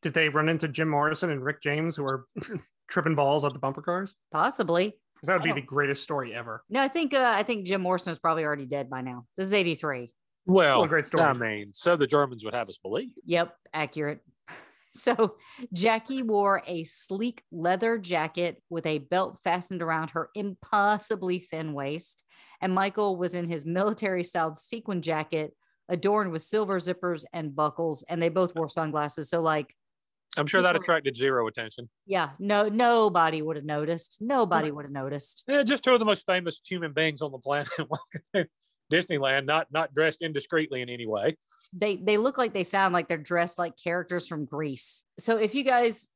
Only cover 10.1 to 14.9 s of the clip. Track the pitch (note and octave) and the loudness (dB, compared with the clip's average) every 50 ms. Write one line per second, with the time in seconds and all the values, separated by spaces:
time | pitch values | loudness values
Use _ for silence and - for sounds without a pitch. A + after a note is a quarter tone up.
10.1 | _ _ _ _ _ _ _ - F#3 F#3+ E3+ D3 C3+ B2 E3+ D#3 D#3 D#3+ C#3+ - | _ _ _ _ _ _ _ 6 6 8 8 8 6 6 4 4 4 2 0 2
11.1 | - E3+ E3 D3 C3+ B2 A#2 A2 G#2+ G#2 G#2 G2+ G2+ - - F3 F3 D#3+ D3 B2 | 2 4 4 4 4 2 0 -2 -2 -4 -8 -10 -14 -2 2 4 4 4 4 4
12.1 | - D3 C#3+ C3+ B2 A2+ G#2+ A2 G#2 A#2+ A#2 F#2+ F#2 - _ F#2+ G#2 C3 C4+ B3 | 4 4 4 2 0 -8 -8 -6 -4 -4 -6 -6 -10 -12 _ -4 -4 -4 -4 -6
13.1 | - - - - E3 E3+ E3+ E3+ - _ _ - - D#3 D#3 C#3 - D#3 D3+ D3 | -12 -18 -6 0 0 0 0 0 -4 _ _ -10 -6 -6 -6 -6 -4 -6 -6 -6
14.1 | D3+ - _ _ _ _ _ - - - - - _ _ _ _ | -6 -8 _ _ _ _ _ -20 -20 -20 -20 -20 _ _ _ _